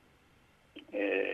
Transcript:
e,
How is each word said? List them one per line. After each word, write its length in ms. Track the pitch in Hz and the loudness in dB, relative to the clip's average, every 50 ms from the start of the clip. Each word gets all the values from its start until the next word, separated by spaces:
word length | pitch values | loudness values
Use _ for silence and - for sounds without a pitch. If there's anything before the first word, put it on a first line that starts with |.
| _ - - - _ - - - - - - _ _ _ - - - - 104 | _ -20 -20 -20 _ -20 -20 -20 -20 -20 -20 _ _ _ -20 -20 -14 -6 -2
e, 300 | 104 101 101 95 95 98 95 | 0 2 2 2 2 2 0